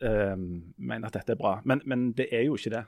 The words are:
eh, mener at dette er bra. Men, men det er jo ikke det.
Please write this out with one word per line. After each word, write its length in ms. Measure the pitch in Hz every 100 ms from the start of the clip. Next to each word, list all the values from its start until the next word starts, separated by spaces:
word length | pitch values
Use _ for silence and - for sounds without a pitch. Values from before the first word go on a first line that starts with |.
eh, 320 | 120 107 98
mener 720 | 92 90 87 85 - 123 113 110
at 60 |
dette 180 | 98 -
er 60 | 113
bra. 220 | 101 101
Men, 160 | 135 135 -
men 240 | 123 123
det 140 | 120 127
er 100 | 117 139
jo 100 | 123
ikke 140 | -
det. 120 | 113